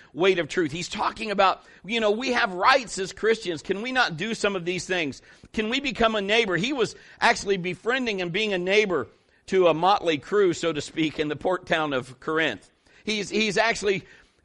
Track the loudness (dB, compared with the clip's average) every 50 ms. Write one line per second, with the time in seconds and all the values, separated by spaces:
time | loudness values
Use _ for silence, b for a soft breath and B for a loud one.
0 | B B B 2 2 4 4 2 0 -2 -2 -2 -2 -2 -2 -6 -8 -8 -4 -2
1 | -2 -2 -2 -4 -6 -4 2 4 4 4 4 0 B B B B B -4 -2 2
2 | 2 2 2 2 0 0 0 0 0 0 0 2 4 4 4 4 2 -2 -6 -6
3 | -6 -8 -6 -2 0 0 0 0 -2 -6 -8 -8 -4 -6 -4 -4 -4 -4 0 0
4 | 0 0 0 -4 -4 -4 -4 -2 -2 -2 -2 -2 -4 -4 -4 -4 -4 -4 -2 -2
5 | -2 -4 -6 -10 B B B B B B -6 -4 -4 -2 -2 -2 -2 -4 0 2
6 | 0 2 2 0 0 2 2 2 2 2 0 -2 -2 -2 0 -2 -2 -2 -4 B
7 | B B B B 2 2 2 2 0 -2 -2 -2 -2 -6 -8 -4 -4 -2 -2 -2
8 | -2 -2 -4 -4 -4 -2 -2 -2 -2 0 -2 -2 0 2 2 2 4 2 0 -2
9 | -4 -6 b b b b b b b 0 2 4 6 6 4 4 4 4 4 4
10 | 2 0 -2 -2 -2 0 2 4 4 4 2 0 -2 -2 -2 -2 -6 -8 -4 -2
11 | -2 -2 -2 -2 -4 -4 -4 -2 -2 -2 -2 -2 -2 -2 0 0 0 0 -2 -4
12 | -4 -6 -16 _ -6 -2 0 0 0 0 -2 -6 -12 _ _ _ b b b b
13 | b -4 -4 -4 -4 -2 0 0 0 2 2 2 2 2 0 0 0 -2 -2 -2
14 | b b b b b b b b